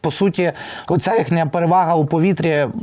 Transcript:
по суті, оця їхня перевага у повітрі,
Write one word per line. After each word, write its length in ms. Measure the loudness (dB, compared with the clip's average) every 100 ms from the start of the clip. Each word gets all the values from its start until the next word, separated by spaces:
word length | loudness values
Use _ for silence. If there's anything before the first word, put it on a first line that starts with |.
по 100 | -4
суті, 420 | 0 -2 0 -2 -4 -12 -12 -2
оця 300 | 0 2 0
їхня 280 | 0 0 0
перевага 480 | 0 2 2 4
у 120 | 2 2
повітрі, 600 | 2 2 0 0 0 0 -4